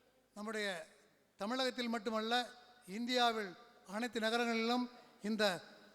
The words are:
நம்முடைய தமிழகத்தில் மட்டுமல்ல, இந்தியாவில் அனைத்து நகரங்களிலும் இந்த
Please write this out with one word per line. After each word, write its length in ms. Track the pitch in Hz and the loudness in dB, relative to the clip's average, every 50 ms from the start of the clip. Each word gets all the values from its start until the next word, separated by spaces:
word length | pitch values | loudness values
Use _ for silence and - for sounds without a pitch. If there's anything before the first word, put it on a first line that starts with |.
| _ _ _ _ _ _ _ | _ _ _ _ _ _ _
நம்முடைய 520 | 208 208 220 220 214 208 202 185 165 156 - - - - _ _ _ _ _ _ | -10 -8 -6 -4 -2 -2 -2 -4 -6 -8 -14 -20 -20 -20 _ _ _ _ _ _
தமிழகத்தில் 520 | _ 190 214 254 262 262 254 - 247 240 233 | _ -4 -2 0 0 0 0 -2 -2 -2 -2
மட்டுமல்ல, 600 | 233 233 196 233 220 214 214 226 240 247 247 - - - - - - - - | -2 -2 -2 -2 -2 -2 0 2 2 0 0 -2 -8 -18 -20 -20 -20 -20 -14
இந்தியாவில் 680 | 180 190 226 240 240 254 247 240 240 226 220 208 185 160 - - - - - - - | -10 -6 -6 -2 0 4 4 4 4 4 0 -4 -6 -8 -14 -18 -20 -20 -20 -14 -8
அனைத்து 280 | 190 214 247 240 - 226 | -4 -4 -4 -2 -2 0
நகரங்களிலும் 680 | 220 220 233 240 240 233 226 226 226 233 240 247 247 240 - - - - - - | 2 2 2 2 2 2 2 2 2 2 2 2 0 -2 -6 -16 -20 -20 -18 -8
இந்த 380 | - 208 220 202 214 202 175 156 - - - - - - - | -4 -2 2 4 4 4 2 0 -6 -14 -20 -20 -20 -20 -20